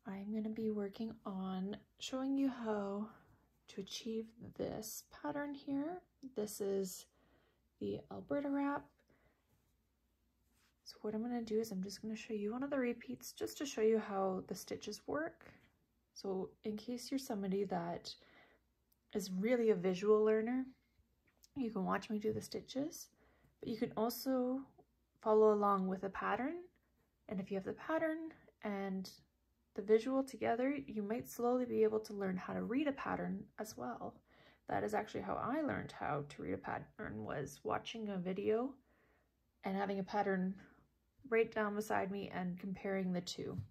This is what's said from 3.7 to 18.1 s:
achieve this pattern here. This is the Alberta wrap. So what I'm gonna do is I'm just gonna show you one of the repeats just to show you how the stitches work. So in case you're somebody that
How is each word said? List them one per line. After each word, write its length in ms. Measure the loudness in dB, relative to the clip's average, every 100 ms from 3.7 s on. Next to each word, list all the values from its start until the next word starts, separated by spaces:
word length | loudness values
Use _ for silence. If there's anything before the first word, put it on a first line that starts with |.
| -10
achieve 440 | -8 -8 -4 -4 -6 -12 -16 -6
this 460 | -4 -4 -8 -10 -14
pattern 420 | -8 -6 -4 -4
here. 480 | -6 -4 -2 -2 -6 -12 _ -10 -4
This 240 | -4 -2
is 460 | 0 0 -2 -6 -14 _ _ _ _ _ _ _
the 200 | -4 -4 -6
Alberta 400 | -12 -2 -2 0
wrap. 360 | 0 0 0 -6 _ _ _ _ _ _ _ _ _ _ _ _ _ _ _ _ _ _ _ -20
So 100 | -8
what 120 | -4
I'm 80 | -2
gonna 200 | 0 -2
do 180 | 2 0
is 120 | 0
I'm 120 | -2
just 180 | -4 -6
gonna 140 | -6 -6
show 180 | -4
you 200 | -2 -2
one 100 | -2
of 80 | 0
the 80 | 2
repeats 520 | 2 0 -6 -10 -10
just 240 | -6 -6 -4
to 60 | -4
show 160 | 4
you 180 | 6 6
how 440 | 2 0 2 0 -4
the 80 | -8
stitches 460 | -6 -8 -6 -10 -2
work. 400 | -2 -2 -6 -20 -20 -20 _ _ _ _
So 360 | -10 -4 -2 -2 -6
in 140 | -6 -6
case 340 | -4 -6 -2
you're 80 | -4
somebody 440 | -2 -2 0 0 2
that 460 | 0 -2 -4 -8